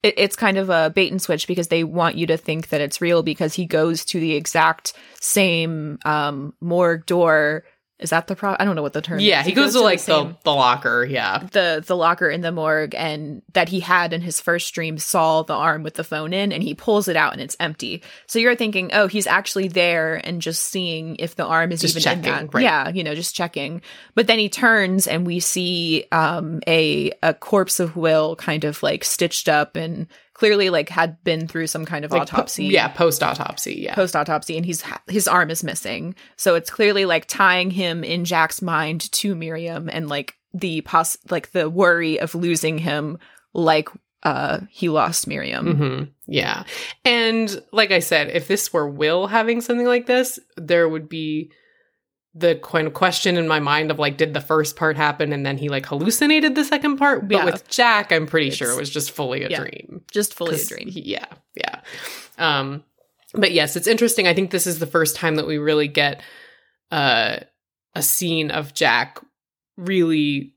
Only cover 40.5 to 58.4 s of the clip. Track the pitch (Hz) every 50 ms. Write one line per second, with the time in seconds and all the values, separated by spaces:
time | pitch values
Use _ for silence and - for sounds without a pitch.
40.5 | - 180 190 180 165 160 151 - - 165 165 - - - _ - 175 165 - -
41.5 | _ 185 160 156 170 180 196 175 170 170 170 160 160 - - 160 - 170 175 170
42.5 | 170 165 - 175 160 156 165 175 147 151 147 151 156 165 - _ _ _ _ _
43.5 | _ - 165 160 160 156 151 - - - _ _ _ _ - 160 135 131 139 143
44.5 | - - 190 - _ - - 170 151 156 - 165 165 - - - - 147 - 69
45.5 | - 62 - 175 165 143 147 131 131 135 143 139 _ _ - - - - - -
46.5 | - - - - - - - - - _ _ 254 240 233 226 226 226 226 226 208
47.5 | 196 - - _ - 214 220 190 196 175 165 - 175 156 147 - - 170 143 -
48.5 | 190 208 - - - 170 147 147 143 143 151 151 165 180 190 196 208 226 226 226
49.5 | 233 233 233 - 240 240 240 247 247 247 240 - 247 254 254 254 - - _ _
50.5 | _ - 170 151 175 170 170 160 160 156 156 156 170 160 160 156 151 151 160 156
51.5 | _ _ _ _ _ _ _ _ _ _ _ _ _ _ _ _ _ 165 170 170
52.5 | 160 156 - - - 165 156 156 151 - 190 180 175 - - 196 180 175 165 160
53.5 | 156 151 147 143 147 151 156 156 151 147 151 143 139 139 160 151 143 143 139 -
54.5 | 156 156 151 147 - - 165 156 156 156 151 147 143 - 156 147 147 139 139 139
55.5 | 139 131 147 147 139 135 135 - 147 143 160 202 226 - 302 294 311 311 302 311
56.5 | 254 311 294 294 302 285 285 294 285 277 285 285 262 - 202 190 202 190 156 165
57.5 | - - _ - - - 240 240 226 208 196 - 175 160 156 143 - 160